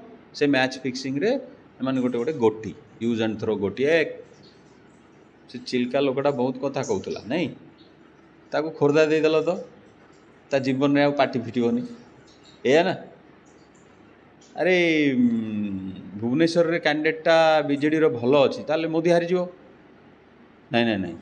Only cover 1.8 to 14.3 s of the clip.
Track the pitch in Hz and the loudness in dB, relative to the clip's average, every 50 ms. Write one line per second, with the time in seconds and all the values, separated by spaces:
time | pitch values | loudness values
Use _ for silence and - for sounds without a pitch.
1.8 | 123 131 131 131 123 123 120 120 120 - - 135 113 107 - - - 95 - - | -6 -4 -2 -2 -2 -2 -2 -2 -2 -4 -2 2 0 0 0 0 -10 -12 -12 -14
2.8 | - - - - 113 117 117 110 113 110 107 107 107 110 107 98 101 95 98 113 | -20 -20 -12 -6 -4 -2 0 0 0 -2 -2 -4 -2 -4 -2 -2 -2 -4 -2 -2
3.8 | 131 147 165 165 151 160 - - - - - - - - - - - - - - | 0 2 2 2 0 -2 -6 -14 -18 -20 -20 -20 -20 -20 -20 -20 -20 -20 -20 -20
4.8 | - - - - - - - - - _ _ _ - - - 123 123 - 127 123 | -20 -20 -20 -20 -20 -20 -20 -20 -20 _ _ _ -20 -18 -18 -14 -10 -4 -2 -2
5.8 | 123 123 - 139 143 135 127 139 135 143 139 123 123 131 127 - 143 139 139 143 | -2 0 0 0 0 0 0 0 0 0 0 0 -2 -2 -4 -4 -6 -6 -6 -6
6.8 | 127 - 214 - - - 82 - - 208 160 180 160 - - - - - - _ | -4 -4 -4 -4 -4 -8 -10 -10 -8 -6 -4 -4 -4 -4 -8 -14 -20 -20 -20 _
7.8 | - - - _ - - _ _ _ _ _ _ _ - - 143 156 160 156 - | -20 -20 -20 _ -20 -20 _ _ _ _ _ _ _ -6 -4 -4 -4 -4 -2 0
8.8 | 147 143 143 156 156 151 156 156 151 156 160 156 151 165 185 - - - - - | 2 2 4 4 4 4 2 2 2 2 2 2 0 0 -4 -4 -8 -14 -20 -20
9.8 | - - - - - - - _ - - - - _ - 139 139 123 135 131 131 | -20 -20 -20 -20 -20 -20 -20 _ -20 -20 -20 -20 _ -4 -4 -2 0 0 0 2
10.8 | 143 143 143 143 143 143 143 143 131 127 - 123 117 110 - 123 117 117 117 123 | 2 2 4 4 2 2 2 2 0 0 0 -6 -6 -4 -2 -2 0 0 0 -2
11.8 | - - - - - - - - - - - _ - - - - - 120 139 160 | -4 -8 -14 -18 -20 -20 -20 -20 -20 -20 -20 _ -20 -20 -14 -4 0 4 4 4
12.8 | 180 185 147 - - - - - - - - - _ - - - - _ _ - | 4 2 -2 -6 -10 -18 -20 -20 -20 -20 -20 -20 _ -20 -20 -20 -20 _ _ -20
13.8 | - - - _ - - - - - - | -20 -20 -20 _ -20 -20 -20 -20 -20 -20